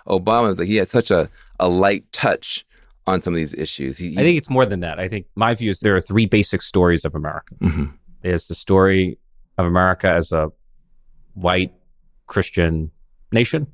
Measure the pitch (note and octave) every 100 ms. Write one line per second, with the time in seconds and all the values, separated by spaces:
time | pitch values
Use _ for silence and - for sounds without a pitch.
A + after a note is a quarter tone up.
0 | - F#2+ F#2+ A#2 A2+ F2+ F2 G#2+ F#2 A#2+
1 | - F2+ D2+ - - - F2+ F2+ G2 G2+
2 | - - A2+ - - - - _ _ _
3 | - F#2 F#2 E2+ D#2 - D#2 - C2+ C#2
4 | F2 E2 D#3 E3 - C3 A#2+ F#2+ E2+ D#2+
5 | F#2 G#2 - - A2+ A2+ A2+ F#2 G#2+ F#2
6 | - G2+ G#2 G#2+ G2+ F#2 - F#2+ F2+ E2
7 | D2+ D2+ D2+ D2 - - F#2 D2+ D2 -
8 | - - F2+ F2 - E2+ - F#2+ F#2+ F#2+
9 | F#2 - _ - - - F2 F2+ F#2 F2+
10 | F#2+ E2+ D#2+ E2 D#2 - _ - _ _
11 | _ - - - F2 F#2 F#2 _ _ _
12 | _ _ - G#2 - - E2+ D#2+ D#2 _
13 | - _ - A#2 A#2+ D#3+ D3